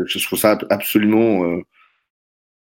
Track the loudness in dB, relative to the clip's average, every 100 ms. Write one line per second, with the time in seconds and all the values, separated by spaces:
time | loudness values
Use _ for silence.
0 | -4 -6 -6 0 2 2 0 -2 0 0
1 | 2 4 2 2 0 -4 -8 _ _ _
2 | _ _ _ _ _ _